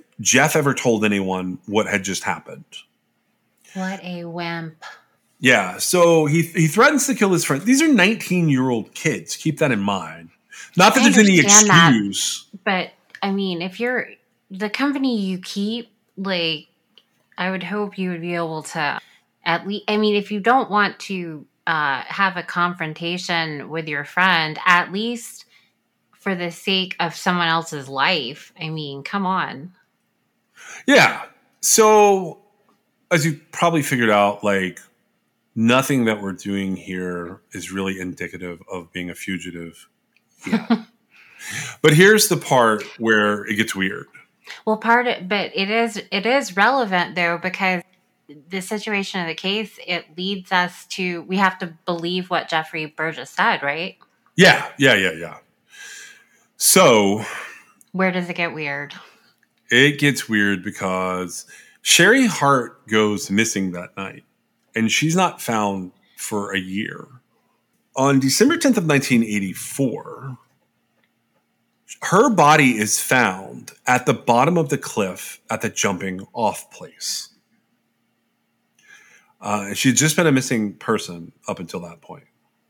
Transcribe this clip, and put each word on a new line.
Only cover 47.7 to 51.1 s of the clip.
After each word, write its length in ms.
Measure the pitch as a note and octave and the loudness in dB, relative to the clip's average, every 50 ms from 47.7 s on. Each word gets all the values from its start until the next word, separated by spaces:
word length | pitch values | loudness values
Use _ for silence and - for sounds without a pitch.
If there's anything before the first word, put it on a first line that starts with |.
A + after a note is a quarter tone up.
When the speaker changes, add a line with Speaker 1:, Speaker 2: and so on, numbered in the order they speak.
| F#3 F3 - _ _ _ _ _ _ _ _ _ D3 D3+ C3+ E3+ | -2 -2 -6 _ _ _ _ _ _ _ _ _ -20 -20 _ -10
Speaker 2:
the 120 | F#3+ F#3+ | -10 -10
situation 600 | F3+ - G#3+ G#3 G#3 A3 G#3 G3 G3 - - F#3 | -8 -6 -8 -8 -6 -4 -4 -4 -4 -4 -6 -6
of 60 | F3 | -6
the 80 | E3 D#3+ | -6 -8
case, 440 | - - F#3+ G3+ A3 A3 G#3+ - - - | -6 -6 -4 -4 -4 -6 -8 -12 -18 -8
it 300 | - F3+ E3 - _ D#3 | -6 -6 -6 -8 _ -12
leads 340 | F3 F3+ G3 G3+ G3 F#3 - | -10 -8 -6 -6 -8 -6 -2
us 340 | G3 F3+ F3+ F3 - - - | 0 0 0 -2 -6 -14 -16
to, 340 | - - - F#3 F3+ | -14 -8 -6 -4 -4